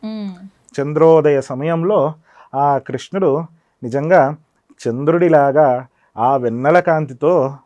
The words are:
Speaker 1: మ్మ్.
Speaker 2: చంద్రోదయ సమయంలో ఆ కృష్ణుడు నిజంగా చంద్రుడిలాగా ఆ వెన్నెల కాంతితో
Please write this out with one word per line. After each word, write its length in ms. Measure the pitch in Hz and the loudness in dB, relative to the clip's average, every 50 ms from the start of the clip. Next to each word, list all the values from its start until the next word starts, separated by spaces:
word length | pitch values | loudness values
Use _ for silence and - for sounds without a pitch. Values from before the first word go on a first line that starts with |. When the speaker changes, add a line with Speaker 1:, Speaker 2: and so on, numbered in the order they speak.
| - | -14
Speaker 1:
మ్మ్. 300 | 214 220 214 208 196 185 180 190 190 - _ _ _ _ - | -12 -12 -10 -12 -12 -14 -16 -20 -20 -20 _ _ _ _ -6
Speaker 2:
చంద్రోదయ 600 | 139 147 151 156 160 165 160 160 147 151 147 135 | -6 -4 0 2 4 6 6 6 4 2 2 0
సమయంలో 760 | 127 - 135 127 143 165 170 165 165 185 214 185 135 151 156 156 _ _ _ _ _ _ - | -2 -4 -8 -6 -6 -4 -4 -2 -2 0 0 0 0 -2 -4 -8 _ _ _ _ _ _ -4
ఆ 240 | 135 143 143 143 135 | -2 0 0 0 -2
కృష్ణుడు 640 | - - 135 127 - - - 196 196 160 135 151 170 - _ _ _ _ _ _ - | -4 -6 -10 -10 -10 -8 -6 -2 0 0 0 -2 -4 -8 _ _ _ _ _ _ -12
నిజంగా 540 | 120 113 139 143 160 185 175 139 135 151 151 _ _ _ _ _ _ _ _ - 123 | -8 -6 -6 -2 2 4 4 4 2 0 -6 _ _ _ _ _ _ _ _ -6 -6
చంద్రుడిలాగా 1000 | 117 123 143 151 165 170 180 175 160 147 143 139 135 151 156 135 123 123 127 - _ _ _ _ _ - | -6 -2 -2 0 0 2 2 4 4 4 4 2 2 2 2 2 2 -2 -4 -10 _ _ _ _ _ -2
ఆ 180 | 113 127 139 | 0 0 0
వెన్నెల 440 | 135 120 117 113 120 127 147 165 180 | 0 -2 -4 -4 -2 0 2 2 2
కాంతితో 720 | 175 175 160 156 156 127 131 120 - 151 180 165 131 135 139 139 _ | 2 2 0 -2 -2 -6 -6 -2 0 0 2 2 0 -2 -4 -10 _